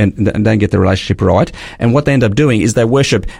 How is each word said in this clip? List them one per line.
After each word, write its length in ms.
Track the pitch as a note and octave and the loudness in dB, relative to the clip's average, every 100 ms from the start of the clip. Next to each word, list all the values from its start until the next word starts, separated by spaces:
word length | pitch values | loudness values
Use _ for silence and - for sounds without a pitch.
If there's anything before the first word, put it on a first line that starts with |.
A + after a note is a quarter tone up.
and, 280 | G2+ - G2+ | -2 0 -2
and 100 | - | 0
don't 140 | G#2+ A2 | 0 0
get 140 | G2 | 0
the 80 | G2 | 0
relationship 420 | F#2 F#2+ - F#2+ | 0 0 -2 -2
right. 300 | F#2+ F#2 F3 - - - | 2 2 0 -4 -18 -4
And 160 | A#2 | 0
what 120 | C3 D3 | 0 2
they 60 | |
end 120 | C#3 | 0
up 100 | A#2 | 0
doing 260 | G#2+ D3+ A2 | 2 2 2
is 140 | G2 | 0
they 100 | A2+ | 0
worship, 420 | A2+ C3 C#3 A2+ - - | 0 0 2 0 -2 -8